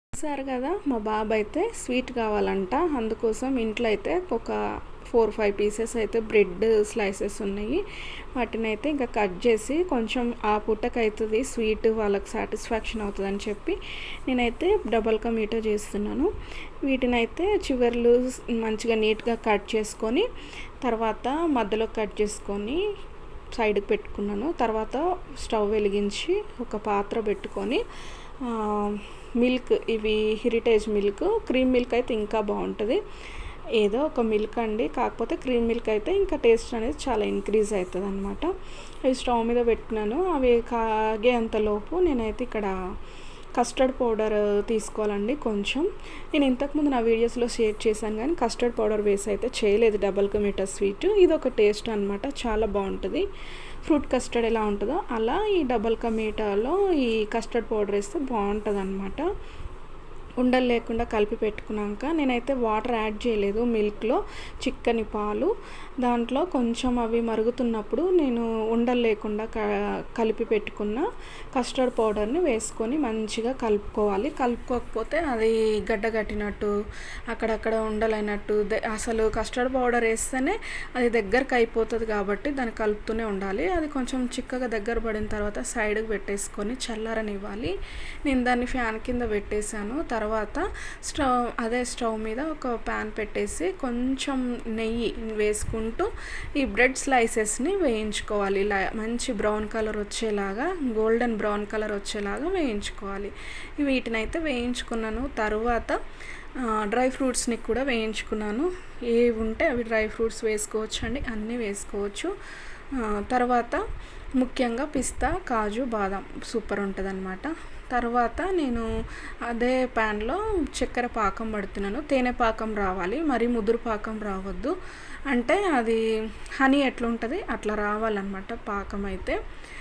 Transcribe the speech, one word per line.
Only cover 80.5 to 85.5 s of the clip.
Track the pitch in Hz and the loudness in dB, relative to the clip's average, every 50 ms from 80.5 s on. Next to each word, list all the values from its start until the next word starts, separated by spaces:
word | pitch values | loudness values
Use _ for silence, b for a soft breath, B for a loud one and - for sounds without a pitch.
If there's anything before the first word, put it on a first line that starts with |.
| 415 453 B B B B B B - | 0 -2 B B B B B B 0
అది | 254 240 240 | 0 2 4
దగ్గరకు | 220 233 208 190 208 254 262 262 262 | 4 2 2 4 2 2 4 4 4
అయిపోతుంది | 240 233 233 - 233 220 220 240 220 226 | 4 4 4 2 0 0 0 0 -2 -2
కాబట్టి | 220 214 208 196 196 202 196 - 294 | 0 0 0 0 0 0 0 -2 -2
దాన్ని | 285 269 247 226 214 | -2 -2 -2 -4 -2
కలుపుతూనే | - 220 208 208 214 - - - - 226 | -2 0 0 0 0 -2 -2 -2 -2 -2
ఉండాలి. | 220 202 190 196 196 196 226 311 381 | -2 -2 -2 -2 -2 -2 0 0 2
అది | 359 339 311 294 | 2 0 0 0
కొంచెం | - 269 247 240 - 262 247 | -2 -2 -2 -2 -2 -2 -2
చిక్కగా | 240 - 254 254 - 254 254 254 | -2 -4 -6 -6 -4 -4 -2 -2
దగ్గర | 240 226 220 196 233 233 233 | -2 -2 -2 0 0 0 0
పడిన | 226 226 214 214 214 | 0 0 -2 -2 -2
తర్వాత | 208 220 214 208 208 | -2 -2 0 -2 -2